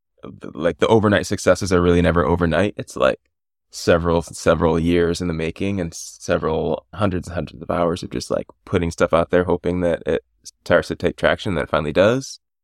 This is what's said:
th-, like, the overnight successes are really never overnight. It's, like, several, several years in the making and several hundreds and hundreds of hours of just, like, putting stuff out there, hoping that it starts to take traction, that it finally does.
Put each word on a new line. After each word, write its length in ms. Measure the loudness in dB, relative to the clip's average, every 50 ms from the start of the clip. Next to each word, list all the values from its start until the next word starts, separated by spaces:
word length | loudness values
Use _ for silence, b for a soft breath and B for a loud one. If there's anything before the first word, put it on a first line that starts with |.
| _ _ _ _
th-, 320 | -18 -18 -18 -16 -18 -14 -10
like, 240 | -4 -4 -4 0
the 100 | 0 2 2
overnight 360 | 4 4 4 4 2 2 0
successes 480 | -2 -6 0 2 2 2 2 2 0 2
are 80 | 4
really 220 | 4 4 4 4 4
never 200 | 4 2 2 2
overnight. 520 | 2 2 0 0 0 2 0 0 -2 -4
It's, 180 | -8 -12 -12 -2
like, 240 | 0 2 2 2 0 _ _ _ _ _ _ _ _ _ _
several, 500 | -16 -4 2 2 2 4 2 2 0 0
several 560 | -2 -4 -12 -2 2 2 2 4 2 2 2
years 440 | 2 2 2 2 2 2 0 -2 -2
in 60 | -4
the 60 | -4 -4
making 480 | -4 -4 -6 -4 -4 -6 -4 -4 -4
and 100 | -6 -6
several 960 | -8 -12 -16 -18 -18 -14 -4 -2 -2 0 0 -2 -2 -2 -2 -2 -4 -4 -8 _ -6
hundreds 340 | -4 -2 -2 -2 -4 -6
and 60 | -6 -8
hundreds 300 | -8 -8 -8 -12 -16 -8
of 80 | -4
hours 320 | -2 0 0 0 -2 -4 -8
of 80 | -8
just, 180 | -8 -8 -4 -4
like, 160 | -4 -4 -4 -8 _ _ _
putting 280 | -4 -2 -2 -2 -2
stuff 200 | 0 0 0 2
out 200 | 2 0 2 2
there, 140 | 2 2 2
hoping 340 | 2 -2 -2 -2 -4 -2 0
that 220 | 0 0 -2 -2 -2
it 180 | -2 -2 -2 -4 _ _ _ _ -20 -20 _ _
starts 260 | 2 2 2 2 0
to 60 | -6
take 220 | -4 -4 -4 -2
traction, 380 | 0 0 0 0 0 -2 -4 -4
that 80 | -4 -2
it 60 | -2
finally 220 | -2 -2 -2 0
does. 480 | 2 4 4 4 2 0 -4 -8 -16 -20 _ _ _ _